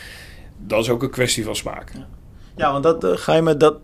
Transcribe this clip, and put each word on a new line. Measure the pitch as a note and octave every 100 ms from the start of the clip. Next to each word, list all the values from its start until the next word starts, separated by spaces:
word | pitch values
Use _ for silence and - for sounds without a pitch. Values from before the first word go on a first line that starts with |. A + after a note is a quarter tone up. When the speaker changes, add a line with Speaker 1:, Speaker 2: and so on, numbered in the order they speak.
| - - - - - -
Speaker 1:
Dat | - A2
is | A2+
ook | A#2+
een | C3
kwestie | - B2 -
van | G#2+ G#2+
smaak. | - - -
Speaker 2:
Ja. | - - - - - - -
Ja, | D3+
want | C#3
dat, | D#3 E3
eh, | F3+ - -
Jaime, | D#3+ E3 D3+
dat | D3+ D3+